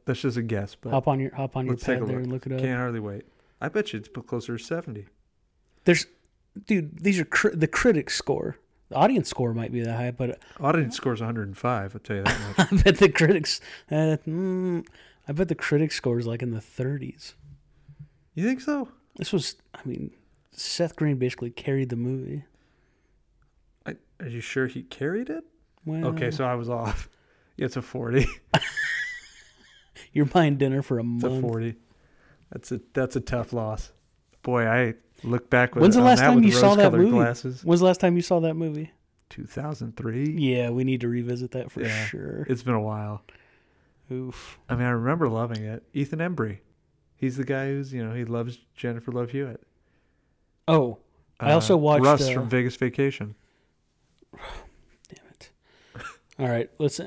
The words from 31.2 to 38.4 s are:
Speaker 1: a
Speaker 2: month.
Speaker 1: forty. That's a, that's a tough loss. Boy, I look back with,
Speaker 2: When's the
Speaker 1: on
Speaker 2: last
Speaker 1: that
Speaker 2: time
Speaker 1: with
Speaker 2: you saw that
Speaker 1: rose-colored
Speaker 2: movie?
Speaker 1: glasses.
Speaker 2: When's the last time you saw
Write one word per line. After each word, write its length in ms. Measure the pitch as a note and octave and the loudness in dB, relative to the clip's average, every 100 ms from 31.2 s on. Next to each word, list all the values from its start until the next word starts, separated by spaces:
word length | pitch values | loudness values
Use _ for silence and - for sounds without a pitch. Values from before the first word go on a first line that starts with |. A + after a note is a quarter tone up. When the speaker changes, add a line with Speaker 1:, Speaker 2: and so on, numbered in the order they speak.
Speaker 1:
a 40 | B2 | -2
Speaker 2:
month. 120 | C3 | -2
Speaker 1:
forty. 320 | B2 A2+ A#2 A2+ _ _ _ _ _ _ - | -2 -2 -4 -8 _ _ _ _ _ _ -16
That's 180 | - - | -14 -10
a, 80 | B2 - | -10 -6
that's 220 | - C3 C3 | -4 -2 -2
a 40 | |
tough 320 | - B2 A2+ | -4 -4 -4
loss. 380 | A#2+ A2 G#2+ - _ _ _ _ _ | -6 -6 -6 -10 _ _ _ _ _
Boy, 220 | - B2 A2+ | -2 0 2
I 280 | A#2+ A#2+ A#2 _ _ | 2 0 -2 _ _
look 260 | A#2 A#2+ - | -4 -4 2
back 240 | B2 B2 | 2 4
with, 80 | - | 6
Speaker 2:
When's 120 | F3+ A#3 | 8 8
the 40 | |
Speaker 1:
on 60 | B3 | 8
Speaker 2:
last 140 | B3 | 8
Speaker 1:
that 60 | C4 | 8
Speaker 2:
time 100 | B3 | 8
Speaker 1:
with 80 | |
Speaker 2:
you 80 | A3 | 8
saw 240 | - G3+ G#3 | 8 8 8
that 80 | |
Speaker 1:
rose-colored 140 | G3 E3 | 8 8
Speaker 2:
movie? 100 | G#3 A#3+ | 6 6
Speaker 1:
glasses. 480 | A#2 A#2+ B2+ C3 | 2 0 -8 -4
Speaker 2:
When's 160 | E3 F3 | 2 6
the 60 | F#3 | 6
last 140 | F3 | 4
time 140 | F#3 | 4
you 80 | F3 | 2
saw 160 | F3 F3 | 2 2